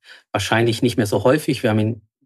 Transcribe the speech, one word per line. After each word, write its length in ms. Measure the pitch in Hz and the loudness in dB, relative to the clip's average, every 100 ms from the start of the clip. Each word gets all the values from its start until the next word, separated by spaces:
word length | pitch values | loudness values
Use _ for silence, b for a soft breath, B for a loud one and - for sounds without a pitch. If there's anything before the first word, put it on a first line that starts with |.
| B B B | B B B
Wahrscheinlich 500 | 104 101 113 117 110 | -6 -2 2 2 2
nicht 140 | 123 - | 0 0
mehr 100 | 107 | 0
so 180 | 104 | 0
häufig. 380 | 123 151 - 139 | 2 2 0 -2
Wir 80 | 113 | 0
haben 80 | 107 | 0
ihn 240 | 110 117 - _ | 0 -4 -12 _